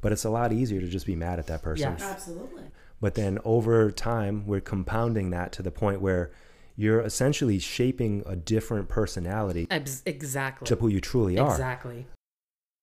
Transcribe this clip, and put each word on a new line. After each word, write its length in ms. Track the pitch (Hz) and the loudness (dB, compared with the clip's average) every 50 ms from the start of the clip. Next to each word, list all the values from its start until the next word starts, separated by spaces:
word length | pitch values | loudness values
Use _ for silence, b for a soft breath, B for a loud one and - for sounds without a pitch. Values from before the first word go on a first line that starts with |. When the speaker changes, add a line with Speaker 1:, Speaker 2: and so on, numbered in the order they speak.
Speaker 1:
but 100 | - 104 | -2 0
it's 120 | 107 104 - | 0 0 0
a 40 | 110 | 0
lot 240 | 110 117 120 117 110 | 0 2 2 2 2
easier 260 | 113 131 117 104 95 | 2 0 0 0 -2
to 80 | 92 87 | -2 -2
just 180 | 90 92 - - | -4 -4 -2 -2
be 80 | 92 | -4
mad 240 | 82 82 87 90 85 | -2 -2 -2 -4 -4
at 80 | 80 - | -4 -4
that 160 | 80 78 - | -6 -6 -4
person. 280 | 80 78 78 - 90 85 85 | -4 -2 -2 -2 -2 -2 -4
Speaker 2:
Yes. 60 | - | -6
Speaker 3:
Absolutely. 600 | - - - - 175 170 170 240 - 339 330 - - - b b b b b | -8 -8 -8 -10 -10 -10 -10 -12 -12 -14 -14 -16 -18 -18 b b b b b
Speaker 1:
But 160 | 107 101 - | -2 -2 0
then 240 | 110 104 98 98 101 - | 0 0 0 0 0 0
over 460 | 113 113 120 107 113 117 113 107 104 | 2 2 4 4 6 6 6 6 6
time, 560 | - - - 113 117 113 104 101 104 104 101 | 4 0 -2 0 0 0 0 -2 -2 -4 -2
we're 160 | 104 101 98 | -2 -2 -2
compounding 680 | - - - 98 90 - - 110 117 120 113 107 95 92 | -2 -2 -2 -2 -2 0 0 0 0 2 0 0 0 0
that 200 | 90 87 87 - - | -2 -2 -4 -6 -6
to 100 | - 92 | -6 -6
the 80 | 90 | -6
point 300 | - - - 101 98 95 | -4 0 0 0 2 2
where 300 | 95 95 92 90 87 - b b b b b b b b b - | 2 2 2 2 0 -2 b b b b b b b b b 0
you're 240 | 104 107 110 113 | 2 4 4 4
essentially 580 | 117 110 - - 127 139 147 - 147 120 101 95 | 4 2 0 2 2 2 2 2 2 2 2 2
shaping 640 | - - - - 123 131 127 - 120 110 104 101 - | 0 -2 0 0 2 2 2 2 0 0 0 -2 -2
a 100 | - 95 | -4 -6
different 520 | 90 80 - 110 110 - - 117 104 95 - | -6 -2 2 2 2 2 0 -2 -2 -2 0
personality 800 | - 117 107 - - 95 87 87 98 110 107 98 85 85 85 - | 2 2 2 2 0 -4 -4 -2 -2 -2 -2 -2 -2 -2 -2 0
Speaker 2:
Abs-, 320 | 185 156 135 139 135 131 - | -2 -2 -2 -4 -8 -6 -6
exactly. 600 | 185 151 139 151 135 127 139 135 135 131 - 127 | -6 -6 -6 -6 -6 -4 -2 -4 -4 -6 -4 -2
Speaker 1:
to 100 | - 117 - | 0 2 2
who 100 | 117 113 | 4 4
you 140 | 101 95 | 2 2
truly 360 | - - - 123 110 95 90 101 | 2 2 2 4 4 4 4 4
are. 140 | 135 147 | 4 4
Speaker 2:
Exactly. 540 | 104 - 131 127 123 123 - 123 120 120 127 - - - _ _ _ _ _ _ _ _ _ _ _ _ | 4 2 0 -2 -4 -6 -8 -10 -12 -12 -14 -14 -18 -20 _ _ _ _ _ _ _ _ _ _ _ _